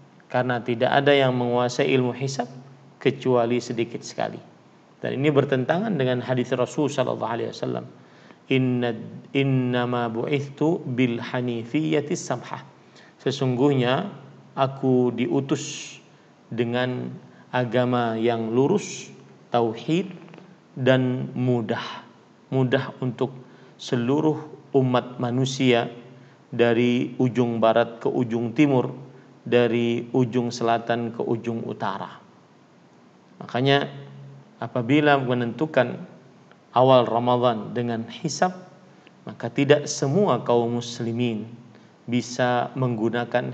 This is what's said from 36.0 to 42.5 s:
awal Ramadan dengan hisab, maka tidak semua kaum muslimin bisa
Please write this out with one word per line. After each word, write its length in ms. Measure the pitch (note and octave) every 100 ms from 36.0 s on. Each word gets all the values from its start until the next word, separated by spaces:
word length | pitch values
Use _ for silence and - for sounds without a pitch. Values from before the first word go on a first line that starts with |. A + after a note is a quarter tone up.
| F3+ - - - - - _
awal 320 | A#2+ C3 B2+ A2
Ramadan 720 | A2+ B2 B2 B2 A2 G#2 A2
dengan 240 | A#2+ A2+ A2+
hisab, 420 | - D#3+ - F#3 F#3 - - - - - _ -
maka 180 | A2 A#2
tidak 320 | - C#3 D3 C#3+
semua 560 | - C#3 C#3 C3+ B2
kaum 400 | - A#2+ A#2 A#2+
muslimin 640 | A#2+ - A#2 A#2 A#2+ G#2+ A2 - - - - - -
bisa 640 | B2 B2 - B2